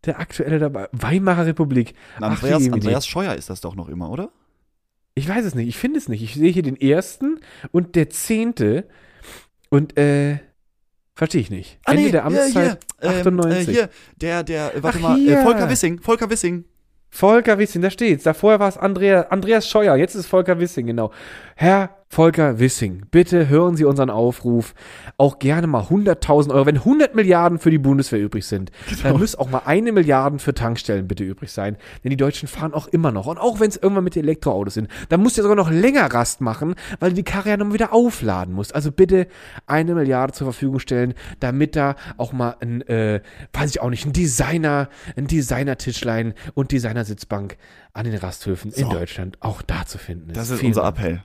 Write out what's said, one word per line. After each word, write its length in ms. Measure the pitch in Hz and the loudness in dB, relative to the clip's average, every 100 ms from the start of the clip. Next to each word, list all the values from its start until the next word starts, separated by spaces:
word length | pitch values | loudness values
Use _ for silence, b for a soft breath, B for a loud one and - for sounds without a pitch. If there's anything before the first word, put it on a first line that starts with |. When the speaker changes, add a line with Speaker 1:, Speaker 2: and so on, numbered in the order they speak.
| - | -6
Speaker 1:
der 120 | 147 | -6
aktuelle 400 | 170 - 139 156 | -10 -6 -2 0
dabei. 300 | 147 139 98 | -2 -4 -8
Weimarer 520 | 120 110 180 190 175 | -6 0 0 2 2
Republik. 480 | 165 156 151 127 117 B B B | 0 0 0 2 0 B B B
Ach, 140 | 107 | -4
Speaker 2:
Andreas, 260 | 104 135 151 | -2 0 2
Speaker 1:
die 40 | |
Jemine. 100 | 131 117 | 2 2
Speaker 2:
Andreas 240 | 104 131 - | 0 -2 -2
Scheuer 280 | 170 190 | -4 -4
ist 160 | 95 - | -6 -8
das 100 | 92 | -12
doch 140 | 85 | -10
noch 160 | 92 82 | -12 -12
immer, 180 | 85 82 | -10 -8
oder? 200 | 123 202 _ _ _ _ _ _ _ _ | -8 -10 _ _ _ _ _ _ _ _
Speaker 1:
Ich 140 | - 143 | -8 -4
weiß 160 | 208 | -2
es 100 | 208 | -2
nicht, 140 | 127 117 | -4 -6
ich 80 | - | -4
finde 220 | 247 302 | -4 -4
es 100 | - | -4
nicht. 140 | 107 | -8
Ich 140 | 110 131 | -6 0
sehe 140 | 160 | 2
hier 120 | 180 | 2
den 180 | 147 135 | -2 0
ersten 580 | 135 156 185 - 269 320 B B B | 2 2 0 -6 -4 -4 B B B
und 260 | 175 180 175 | -2 0 0
der 120 | 151 | 0
zehnte 800 | - - 220 233 233 107 131 208 B B B B B B _ _ | -4 -4 -2 -2 0 0 0 -4 B B B B B B _ _
und, 300 | 143 151 - | 2 2 0
äh, 400 | 143 143 143 143 - _ _ _ _ _ _ | 2 2 0 -4 -10 _ _ _ _ _ _
verstehe 280 | - 160 160 | -6 -2 -2
ich 80 | 101 | -2
nicht. 280 | 95 - - | -8 -12 -8
Speaker 2:
Ah, 60 | - | 0
Speaker 1:
Ende 140 | 285 | 2
Speaker 2:
nee, 60 | 294 | 4
Speaker 1:
der 140 | 165 - | 2 2
Speaker 2:
hier, 120 | 285 | 2
Speaker 1:
Amtszeit 380 | 277 240 254 190 - - | 2 2 2 -2 -12 -6
Speaker 2:
hier, 80 | 175 | -2
ähm, 60 | 185 | 0
Speaker 1:
achtundneunzig. 500 | 180 180 165 180 170 | 2 2 2 0 0
Speaker 2:
äh, 40 | |
hier, 160 | 233 208 b b _ | 0 0 b b _
der, 260 | 160 170 | -6 -4
der, 300 | 165 160 147 - | -4 -6 -6 -4
warte 160 | 156 175 | -2 -2
Speaker 1:
Ach, 40 | |
Speaker 2:
mal, 160 | 165 - | 2 4
äh, 20 | |
Speaker 1:
hier. 200 | 285 147 | 4 6
Speaker 2:
Volker 260 | 254 220 175 | 6 4 2
Wissing, 320 | 165 170 170 | 0 0 -2
Volker 300 | - 226 220 | -2 0 0
Wissing. 340 | 220 175 175 170 _ _ _ _ | -2 -2 -4 -10 _ _ _ _
Speaker 1:
Volker 480 | - 196 233 233 202 | 2 6 6 4 2
Wissing, 240 | 208 175 | 2 0
da 80 | 185 | -2
steht's. 320 | - 233 143 | 0 0 2
Da 80 | 160 | 2
vorher 260 | 156 208 214 | 2 4 4
war's 200 | 202 185 | 2 0
Andrea-, 480 | 196 185 196 190 160 | -2 2 4 4 2
Andreas 380 | 190 190 226 214 | -2 2 0 2
Scheuer, 280 | 220 208 135 | 2 4 4
jetzt 180 | 180 | 2
ist 120 | 208 170 | -2 0
Volker 320 | 185 180 175 | 0 2 0
Wissing, 260 | 175 - 117 | -2 -4 -4
genau. 260 | 117 107 B B B B B | -2 -4 B B B B B
Herr 400 | 165 196 190 - _ | 4 4 2 -10 _
Volker 480 | - 165 160 151 110 | 4 4 6 2 4
Wissing, 460 | 131 - 104 92 104 | 0 2 -4 -6 2
bitte 380 | 170 175 180 147 | 4 4 4 4
hören 280 | 147 175 165 | 4 4 4
Sie 80 | |
unseren 240 | 147 139 131 | 2 4 0
Aufruf. 680 | 110 120 123 123 120 113 B B B B - | 2 0 0 0 0 -2 B B B B 2
Auch 200 | 139 - | 2 2
gerne 260 | 131 156 170 | 0 0 0
mal 240 | 131 95 | -2 0
hunderttausend 640 | 190 202 165 - 147 143 | 2 2 0 2 2 4
Euro. 100 | 139 | 4
Wenn 180 | 139 147 | 4 2
hundert 300 | 208 294 294 | 2 4 4
Milliarden 440 | 220 190 175 175 170 | 2 4 4 4 2
für 120 | 170 | 2
die 60 | 160 | 4
Bundeswehr 440 | 139 139 135 110 | 4 2 2 -2
übrig 260 | 104 107 - | -2 -4 -6
sind, 240 | 101 95 B B | -6 -6 B B
Speaker 2:
Genau. 140 | - | -4
Speaker 1:
dann 160 | 135 139 | 0 2
muss 160 | 214 - | 0 -2
auch 140 | 131 | -4
mal 120 | 131 131 | -4 0
eine 260 | 170 233 | 0 2
Milliarde 460 | 208 156 131 139 147 | 2 4 2 2 -2
für 160 | - | -4
Tankstellen 520 | 131 117 117 - 101 95 | -2 -4 -4 -4 -4 -4
bitte 160 | 98 | -6
übrig 280 | 98 95 - | -6 -8 -12
sein. 240 | - 98 104 B B | -8 -8 -8 B B
Denn 60 | 127 | -6
die 60 | 135 | 0
Deutschen 320 | 135 - 147 | 0 -2 -10
fahren 240 | - 156 | -8 -6
auch 140 | 151 - | -6 -2
immer 260 | 170 160 | 0 0
noch. 140 | 104 110 | -2 -6
Und 100 | 170 | -2
auch 240 | 226 214 | -2 0
wenn's 160 | 214 - | 0 2
irgendwann 280 | 190 196 | 0 0
mit 120 | 180 170 | -2 -2
Elektroautos 560 | 151 156 - 98 98 | -2 -2 -2 -2 -4
sind, 140 | 110 110 B B | -6 -8 B B
dann 100 | 170 | 2
musst 160 | 226 220 | 2 2
du 40 | |
ja 20 | |
sogar 140 | 202 208 | 2 4
noch 140 | 165 | 4
länger 360 | 160 233 277 156 | 4 4 4 2
Rast 300 | 120 120 - | 0 -2 -2
machen, 360 | 123 110 151 185 B 196 | -4 -4 -6 -6 B -4
weil 120 | 180 | -2
du 60 | 180 | -2
die 80 | |
Karre 260 | 185 196 196 | -4 -4 -2
ja 60 | 208 | -2
noch 160 | 208 | 0
wieder 180 | 208 220 | -2 2
aufladen 600 | 226 240 - 113 92 90 | 4 2 0 -4 -4 -4
musst. 200 | 92 104 | -6 -6
Also 160 | 147 147 | -4 -4
bitte 360 | 143 185 185 180 B B B - | 2 4 4 0 B B B -2
eine 280 | 151 165 | 0 0
Milliarde 380 | 170 139 127 135 | 0 0 0 -2
zur 140 | - 135 | -4 -8
Verfügung 320 | 120 139 131 | -4 -4 -4
stellen, 340 | - 123 123 - B B | -2 -2 -2 -4 B B
damit 360 | 127 135 147 156 | -4 -2 -2 0
da 180 | 139 139 B - | -2 -4 B -10
auch 160 | 120 | -8
mal 240 | 131 120 120 | -4 -4 -6
ein, 200 | 120 117 - | -8 -8 -4
äh, 320 | 113 110 104 B B B | -2 0 -2 B B B
weiß 160 | - 147 | -4 -4
ich 140 | - | -4
auch 80 | 123 | -4
nicht, 160 | 120 147 | -4 -4
ein 80 | |
Designer, 760 | 143 170 123 139 165 156 143 139 B B - | -2 0 0 -2 -2 0 -2 -4 B B -8
ein 100 | 139 | -2
Designer-Tischlein 1040 | 160 123 127 139 127 - 120 120 113 113 107 156 | -2 0 -2 -2 -4 -6 -6 -4 -2 -4 -8 -8
und 180 | - 135 | -6 -2
Designer-Sitzbank 880 | 139 117 117 104 104 - 101 98 - b b b | -2 -2 -4 -6 -10 -8 -8 -8 -14 b b b
an 120 | - 117 | -8 -6
den 80 | |
Rasthöfen 560 | 107 92 - - 92 101 | -6 -8 -8 -6 -6 -6
in 120 | 120 | -6
Speaker 2:
So. 60 | 131 | -4
Speaker 1:
Deutschland 460 | 90 87 - 92 - | -4 -8 -10 -12 -8
auch 180 | - 98 | -8 -8
da 240 | - - | -6 -6
zu 140 | 90 - | -6 -12
finden 320 | - 87 80 | -12 -14 -10
ist. 60 | 87 | -10
Speaker 2:
Das 100 | 117 | -6
ist 120 | 123 | -2
Speaker 1:
Vielen 100 | 131 | 0
Speaker 2:
unser 120 | 107 | 0
Speaker 1:
Dank. 140 | 82 82 | 0 -2
Speaker 2:
Appell. 260 | 95 87 | -4 -6